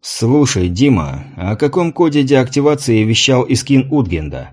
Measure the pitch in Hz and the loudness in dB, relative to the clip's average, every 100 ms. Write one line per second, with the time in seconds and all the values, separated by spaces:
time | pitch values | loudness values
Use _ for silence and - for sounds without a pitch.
0 | - - 113 143 139 101 90 87 143 110 | -12 -4 0 2 2 0 -2 2 2 2
1 | 71 67 - - 90 110 147 185 170 160 | 0 -10 -14 -8 -6 -2 -2 0 -2 0
2 | 165 147 135 135 131 - 143 147 135 110 | 0 2 2 2 2 0 0 0 0 0
3 | 107 113 - 127 123 127 - 135 135 147 | 2 0 2 2 2 -2 2 0 2 -2
4 | 104 85 76 69 64 | -2 -4 -6 -10 -14